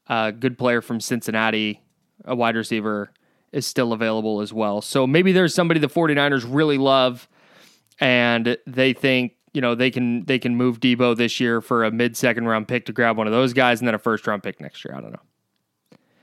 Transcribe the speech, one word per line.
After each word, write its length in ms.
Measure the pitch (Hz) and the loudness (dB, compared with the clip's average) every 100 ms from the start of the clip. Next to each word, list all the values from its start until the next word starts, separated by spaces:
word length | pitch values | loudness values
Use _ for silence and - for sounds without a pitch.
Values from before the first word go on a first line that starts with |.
| - | -4
uh, 220 | 117 110 | -2 -2
good 300 | 113 127 120 | -2 -4 0
player 220 | 123 120 | 0 0
from 180 | - 117 | -2 -6
Cincinnati, 840 | - 120 - 110 110 110 107 104 _ _ _ _ | -4 -4 -2 0 0 0 -2 -6 _ _ _ _
a 120 | - 123 | -8 -2
wide 200 | 117 113 | 0 0
receiver, 560 | 107 113 107 104 101 _ _ _ _ | -2 -2 -2 -4 -6 _ _ _ _
is 140 | 143 - | -8 -4
still 280 | - 120 | -2 -2
available 480 | 110 113 110 110 104 | 0 -2 -2 -2 -4
as 120 | 107 | -4
well. 280 | 110 107 101 | -2 -2 -2
So 260 | - 139 131 | -2 0 4
maybe 240 | 156 190 | 4 4
there's 240 | 180 170 - | 4 2 2
somebody 240 | 170 160 | 2 2
the 100 | 147 | 0
forty-niners 560 | 175 165 143 143 139 117 | 0 2 2 2 0 0
really 320 | 139 156 139 | 0 2 2
love, 500 | 135 135 127 123 - _ _ - - _ _ - | 4 4 2 -2 -14 _ _ -20 -20 _ _ -2
and 580 | 135 123 120 117 117 123 - | 2 4 2 2 0 -4 -4
they 260 | 123 131 | 0 0
think, 400 | 123 139 127 123 - _ | 2 2 2 0 -8 _
you 80 | 147 | -4
know, 120 | 123 | -2
they 160 | 117 127 | 0 0
can, 360 | 127 123 120 90 | 0 -2 -2 -2
they 120 | 131 | -2
can 180 | 123 120 | 0 0
move 240 | 123 117 | 0 2
Deebo 380 | 127 120 123 117 | 2 4 2 2
this 220 | 117 - | 0 0
year 220 | 123 117 | 0 -2
for 220 | - 120 | -2 0
a 60 | 110 | 0
mid-second 580 | 113 120 120 127 117 117 | 0 -2 0 -2 0 -2
round 200 | 110 107 | -2 -2
pick 180 | 123 - | -6 -4
to 80 | |
grab 240 | 110 117 110 | 0 0 0
one 80 | 107 | 0
of 80 | |
those 200 | 117 131 | 0 2
guys 280 | 123 127 117 | 2 2 2
and 60 | 120 | 0
then 80 | 107 | -2
a 40 | |
first 280 | 117 107 - | -2 -2 -4
round 160 | 104 | -6
pick 180 | 98 - | -8 -12
next 240 | 71 - - | -16 -16 -16
year. 80 | 67 | -14
I 60 | |
don't 100 | 55 | -16
know. 840 | - _ _ _ _ _ _ _ _ _ _ | -20 _ _ _ _ _ _ _ _ _ _